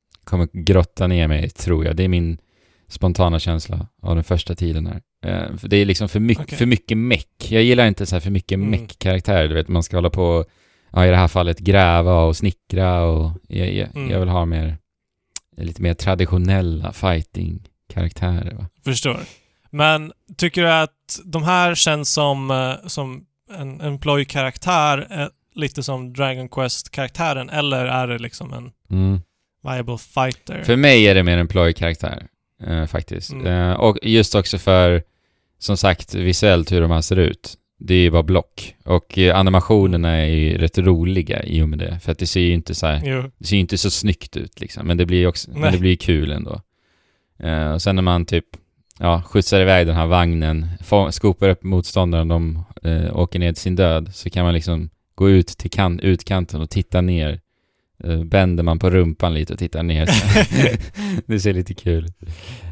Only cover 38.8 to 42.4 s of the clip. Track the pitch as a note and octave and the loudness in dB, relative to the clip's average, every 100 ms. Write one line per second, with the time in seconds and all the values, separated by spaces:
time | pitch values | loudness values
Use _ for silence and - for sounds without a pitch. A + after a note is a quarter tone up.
38.8 | - F2 - F#2+ F2+ F2+ F#2+ F#2 F2 A2 | -2 0 0 2 4 4 4 4 4 4
39.8 | F#2+ F2 E2+ E2 D#2 D#2+ D#2 E2+ D#2+ - | 4 2 0 0 2 2 0 0 0 2
40.8 | F#2 E2+ F2 F#2+ D2+ - - D#2+ D#2 D2+ | 2 2 2 -2 -2 -6 -2 0 0 -2
41.8 | E2+ E2 - D#2 F2 F#2 | -6 -6 -6 -4 -2 0